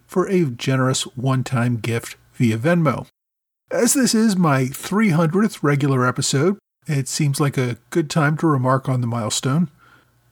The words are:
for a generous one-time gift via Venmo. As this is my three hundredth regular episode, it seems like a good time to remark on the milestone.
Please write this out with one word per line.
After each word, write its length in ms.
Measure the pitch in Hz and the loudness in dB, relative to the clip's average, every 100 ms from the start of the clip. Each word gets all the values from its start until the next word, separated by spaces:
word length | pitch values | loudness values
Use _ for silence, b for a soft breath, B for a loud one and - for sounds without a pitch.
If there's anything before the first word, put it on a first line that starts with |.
| - | -4
for 220 | 190 180 | -2 0
a 180 | 185 151 | 2 0
generous 560 | 120 - 131 127 131 - 127 | -2 -2 0 0 -2 -4 -4
one-time 600 | 131 131 117 120 123 117 | -2 0 0 0 0 -2
gift 400 | 117 117 - - _ | -2 -4 -6 -16 _
via 260 | - 120 113 | 0 0 2
Venmo. 480 | 147 175 165 - - _ _ _ _ _ - | 2 2 2 -2 -6 _ _ _ _ _ -6
As 240 | 165 233 | 0 0
this 220 | 285 247 220 | 2 2 2
is 200 | 220 185 | 2 2
my 300 | 165 135 131 | 2 2 0
three 440 | - - 196 220 | -4 -4 0 2
hundredth 520 | 156 165 180 214 - | 2 2 2 0 0
regular 420 | 147 143 143 131 | 0 2 2 2
episode, 540 | 127 123 - 135 170 202 _ _ - | 0 0 -2 0 0 -2 _ _ -6
it 200 | 143 131 | -4 -4
seems 320 | - 151 135 | -2 -2 0
like 200 | 143 139 | -2 0
a 180 | 123 117 - | -4 -4 -6
good 180 | 170 151 | -4 -2
time 280 | 165 147 156 | 0 0 2
to 80 | 165 | 0
remark 420 | 139 127 131 143 | 2 2 0 0
on 140 | 127 | -2
the 40 | 117 | -2
milestone. 600 | 117 107 - 135 147 170 _ b b b b _ | -2 -4 -4 0 0 -2 _ b b b b _